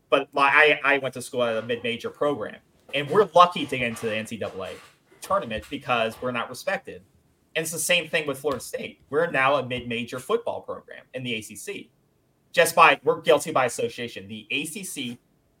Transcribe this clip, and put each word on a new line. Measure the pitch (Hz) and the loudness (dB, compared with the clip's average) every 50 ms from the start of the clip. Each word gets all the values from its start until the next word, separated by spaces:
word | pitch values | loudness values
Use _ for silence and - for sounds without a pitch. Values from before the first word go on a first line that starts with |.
| _ - | _ 0
But | 147 139 135 _ | 2 2 2 _
my, | - 143 139 | 0 2 2
I, | 131 135 147 151 151 147 - 131 139 143 | 4 6 6 6 6 6 4 2 2 2
I | 135 | 2
went | 135 127 - | 0 -4 -6
to | 127 | -6
school | - - 135 123 | -10 -6 -2 0
at | 120 117 113 | 0 0 0
a | 110 | -2
mid-major | 117 120 120 117 - 117 117 117 - 107 | -2 -4 -6 -4 -2 -6 -6 -4 -8 -10
program, | - - 147 147 143 107 101 - - - _ _ _ _ _ - - | -4 0 0 0 0 -2 -6 -10 -10 -16 _ _ _ _ _ -6 -4
and | 143 143 139 | -4 -2 2
we're | 170 208 202 - - | 4 4 4 6 8
lucky | 175 175 175 - 170 139 | 8 8 8 6 -4 -4
to | - - 123 | -4 -4 -2
get | 123 117 | -2 -4
into | 113 - 117 | -4 -4 -4
the | 110 107 | -4 -4
N | 110 110 | -4 -6
C | - 117 | -8 -8
double | 101 107 92 92 92 92 | -8 -8 -8 -8 -10 -10
A | 90 - - - - _ _ _ _ _ - | -10 -12 -14 -18 -20 _ _ _ _ _ -16
tournament | - - 190 202 139 117 110 107 - - | -4 -2 -2 0 0 -2 -6 -8 -6 -8
because | 143 120 - 135 123 117 113 113 - - | -10 -8 -2 0 0 2 2 -2 -2 -4
we're | 127 127 | -6 -4
not | 120 117 104 - | -4 -4 -6 -6
respected. | 120 - - 190 196 190 - - 87 90 - _ _ _ _ _ _ _ _ _ - | -10 -6 -4 -4 -4 -4 -6 -12 -16 -16 -18 _ _ _ _ _ _ _ _ _ -4
And | 160 | -4
it's | 160 160 | -4 -2
the | 170 156 | -4 -4
same | - - 175 175 160 - | 0 2 2 2 2 0
thing | 180 160 147 | -2 -2 -2
with | 143 - - | -2 -6 -2
Florida | 151 - 131 117 | -2 -2 -2 -2
State. | - - - - 139 - - _ _ - | -6 -10 -8 -8 -8 -10 -12 _ _ -2
We're | 139 156 170 170 | 0 0 2 2
now | - 131 131 135 143 | 2 2 4 4 2
a | 135 127 | 2 0
mid-major | 120 127 123 120 120 117 120 120 - 131 123 | -4 -6 -6 -6 -6 -6 -6 -6 -6 -8 -10
football | - - 233 233 - - - - | -2 -2 -2 -2 -2 -4 -6 -6
program | - - 92 - - - - - - _ - | -8 -10 -12 -12 -12 -18 -20 -20 -20 _ -12
in | 131 | -8
the | 127 123 113 | -6 -6 -6
A | 107 | -6
C | 101 - 104 | -8 -12 -16
C. | 95 - - 98 92 - _ _ _ _ _ _ _ _ _ _ _ _ _ | -14 -12 -12 -12 -12 -14 _ _ _ _ _ _ _ _ _ _ _ _ _
Just | - - 165 165 - | 2 2 4 4 6
by, | 180 160 151 139 - 127 | 6 6 6 6 4 2
we're | 156 175 - | 0 0 2
guilty | - 170 151 139 - 165 | 4 4 4 4 4 2
by | 156 139 127 | 2 2 2
association. | 120 - - 120 117 - 127 120 113 - 101 95 | 2 0 -2 -4 -4 -4 -8 -10 -10 -10 -14 -14
The | 101 110 107 - - | -12 -14 -14 -10 -8
A | 120 143 160 | -6 -6 -6
C | 156 - 208 | -8 -10 -10
C | 185 - - 147 123 120 123 - _ _ _ _ _ _ _ _ | -12 -10 -10 -10 -10 -10 -10 -14 _ _ _ _ _ _ _ _